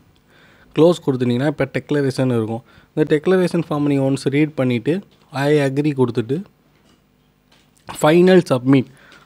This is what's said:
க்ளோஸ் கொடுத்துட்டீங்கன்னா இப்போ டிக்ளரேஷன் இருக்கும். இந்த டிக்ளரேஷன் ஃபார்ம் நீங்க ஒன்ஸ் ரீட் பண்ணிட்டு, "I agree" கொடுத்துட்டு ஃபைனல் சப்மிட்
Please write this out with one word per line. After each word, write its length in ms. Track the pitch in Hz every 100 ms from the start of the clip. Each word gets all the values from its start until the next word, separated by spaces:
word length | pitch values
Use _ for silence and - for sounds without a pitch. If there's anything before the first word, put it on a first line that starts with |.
| _ _ _ _ _ _ _
க்ளோஸ் 200 | - 165 160 -
கொடுத்துட்டீங்கன்னா 400 | 127 123 120 147
இப்போ 180 | 143
டிக்ளரேஷன் 720 | 135 135 - 147 139 127 131 120
இருக்கும். 260 | 107 113 - _ _
இந்த 220 | 156 151 151
டிக்ளரேஷன் 460 | 180 185 170 175 151
ஃபார்ம் 180 | 151 147
நீங்க 180 | 139 135
ஒன்ஸ் 140 | 135
ரீட் 300 | 139 139 151
பண்ணிட்டு, 460 | 143 127 120 139 180 - _ _
"I 240 | 135 143
agree" 480 | 151 139 135 151 135
கொடுத்துட்டு 400 | 123 117 113 151 208 _ _ _ _ _ _ _ _ _ _ _ _ _ - -
ஃபைனல் 400 | 151 175 180 185 -
சப்மிட் 360 | 127 127 139 - - - -